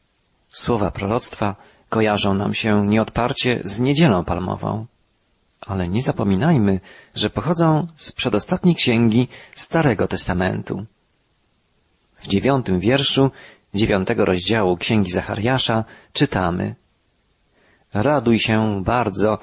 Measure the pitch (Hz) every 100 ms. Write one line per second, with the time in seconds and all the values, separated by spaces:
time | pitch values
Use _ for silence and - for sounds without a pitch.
0 | _ _ _ _ _ - - 117 95 -
1 | 95 120 - - 104 98 - _ _ 110
2 | 107 101 101 98 101 104 113 104 101 110
3 | 107 - 120 - 131 117 - 117 127 143
4 | 170 90 85 87 92 98 104 107 113 _
5 | _ _ _ _ _ _ - 95 87 104
6 | 139 - 101 95 151 147 101 95 - -
7 | - - 104 - 123 170 165 151 170 -
8 | - - - 143 - 180 180 165 127 113
9 | 117 113 123 - - - - - 151 98
10 | 98 95 - 90 92 107 - 95 110 _
11 | _ _ _ _ _ _ _ _ _ _
12 | _ _ - 98 113 139 110 90 101 135
13 | 143 135 135 - - - _ 98 107 101
14 | 92 110 95 92 95 113 92 87 - 110
15 | 90 90 87 104 110 131 - 113 110 -
16 | _ - 147 98 90 90 104 110 _ _
17 | _ _ _ _ _ _ _ _ _ 101
18 | 127 147 117 110 - 110 110 98 92 120
19 | 107 95 104 104